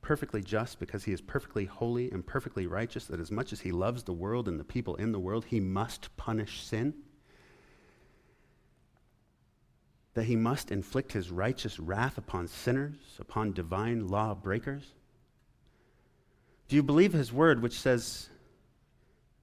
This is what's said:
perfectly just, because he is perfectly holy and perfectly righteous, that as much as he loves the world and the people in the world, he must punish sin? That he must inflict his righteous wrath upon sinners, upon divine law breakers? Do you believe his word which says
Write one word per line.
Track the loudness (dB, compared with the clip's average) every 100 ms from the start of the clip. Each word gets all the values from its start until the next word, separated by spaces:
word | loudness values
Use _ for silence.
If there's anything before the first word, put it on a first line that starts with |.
perfectly | 0 -2 0 -4
just, | -2 -2 -2 -6
because | -8 -4
he | -2
is | -4
perfectly | -2 -6 -4 -4 -4
holy | -2 -2 0 -2
and | -4 -4
perfectly | -6 -4 -6 -4
righteous, | -2 -4 -6
that | -8 -8
as | -4
much | -4 -4
as | -6
he | -4
loves | 0 0 -2
the | -6
world | -4 -2 -2 -2
and | -4
the |
people | -4 -4 -4 -2
in | -2
the | -2
world, | -2 -4
he | 0 0
must | 0 0 -2 -8 -14 -10
punish | -4 -2 -4 -8
sin? | -4 -2 -2 -4 -16 _ _ -20 -20 -20 -20 -20 -20 _ -20 _ _ _ _ _ _ _ _ _ _ _ _ _ _ _ _ _ _ _ _
That | 0
he | 4
must | 4 4 2 0
inflict | -4 0 -2 0
his | -2 -2
righteous | 0 0 0 -4 -6
wrath | -4 0 0 -2
upon | -6 -4 -4
sinners, | -2 0 2 0 -8 -16 -18
upon | -6 -2 -2
divine | -2 -2 0 0 0 0
law | 0 0
breakers? | -2 -2 -2 -2 -8 -10 -20 _ _ _ _ _ _ _ _ _ _ _ _ _ _ _ _ 4
Do |
you | 4
believe | 6 8 8
his | 6 2
word | 6 8 8
which | 4 2
says | 4 4 2 -10 -12 -20 -20 _ _ _ _ _ _ _ _ _